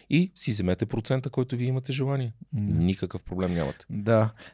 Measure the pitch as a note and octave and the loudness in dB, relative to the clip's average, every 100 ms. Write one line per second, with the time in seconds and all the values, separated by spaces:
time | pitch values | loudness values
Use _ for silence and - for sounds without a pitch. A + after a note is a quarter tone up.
0 | - D3 F#3 - - G#2 F2+ F#2 G#2+ A2+ | 0 2 2 -2 -2 0 2 0 0 -2
1 | A2 C3 C3 - B2+ B2 B2 C3 C3 C3+ | -2 -2 -2 -2 -2 -2 -2 -2 -2 -2
2 | C3+ C#3 A#2+ - - - G#2 G2+ F2 F#2+ | -2 -2 -4 -8 -8 -2 0 2 2 2
3 | F2+ F#2 - F2+ F#2 F2 C#2+ C#2 - G#2 | -2 -6 -8 -2 0 0 -2 -4 -8 -4
4 | G2+ A2+ A2 - - | 2 4 4 0 -16